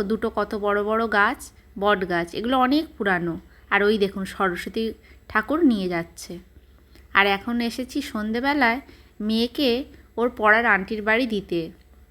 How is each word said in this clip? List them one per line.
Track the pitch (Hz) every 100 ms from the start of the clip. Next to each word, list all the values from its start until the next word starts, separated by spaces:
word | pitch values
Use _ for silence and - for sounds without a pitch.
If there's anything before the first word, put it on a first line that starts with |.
দুটো | 196 214 190
কত | 214 208
বড় | 214 202 202
বড় | 208 220 226
গাছ, | 208 208 294 - - - -
বট | 202 202
গাছ, | 180 175 170
এগুলো | - 226 262
অনেক | 254 294 320
পুরানো। | - 202 180 170 165 - - -
আর | 196
ওই | 202 214
দেখুন, | 196 196 190
সরস্বতী | - 196 175 - 220 226 - - - -
ঠাকুর | 214 214 302
নিয়ে | 320 214 185
যাচ্ছে। | 170 165 - - 175 - - - - - - -
আর | - 196
এখন | 196 240 240
এসেছি | 233 233 247 302
সন্ধেবেলায় | - 214 214 226 269 285 240 247 - - - -
মেয়েকে | 208 220 240 - 269 240 - - - -
ওর | 240 240
পড়ার | 214 220 233
আন্টির | 196 190 214
বাড়ি | 208 220 254
দিতে। | 208 190 170 165 - _ - -